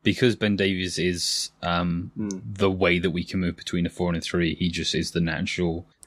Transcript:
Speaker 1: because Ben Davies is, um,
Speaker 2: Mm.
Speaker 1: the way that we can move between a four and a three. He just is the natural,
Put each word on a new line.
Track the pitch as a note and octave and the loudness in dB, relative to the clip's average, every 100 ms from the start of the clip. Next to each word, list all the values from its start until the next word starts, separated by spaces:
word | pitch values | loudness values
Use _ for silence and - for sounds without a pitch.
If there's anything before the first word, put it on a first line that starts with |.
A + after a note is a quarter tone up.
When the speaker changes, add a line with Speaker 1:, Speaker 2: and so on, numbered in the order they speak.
Speaker 1:
because | G#2+ F#2+ B2+ G#2 | 0 4 4 4
Ben | G#2+ G2 | 2 2
Davies | G2 F#2 F#2 D#2+ | 2 0 -2 0
is, | F2+ F2 - - - _ | 0 0 -2 -2 -4 _
um, | F2 F2 F2 E2+ G2+ - | -2 0 2 -2 -4 -6
Speaker 2:
Mm. | G#2 F#2+ | -6 -6
Speaker 1:
the | G#2+ G2 G2 | -8 2 2
way | F#2 F#2 F2 | 4 4 4
that | F2 | 2
we | E2+ | -2
can | F2 F#2+ | -2 -2
move | F2+ - | -2 -2
between | - F2+ F2 | -4 -2 0
a | |
four | - F2 | 0 -2
and | E2 | -2
a | |
three. | - F2 E2 - | -2 0 0 0
He | F2 | 0
just | E2 D#2 | 0 -2
is | D#2 E2+ | -2 0
the | F2 | 0
natural, | E2 D#2 G2 - F2 E2 - _ | 0 0 -4 -2 -2 -2 -8 _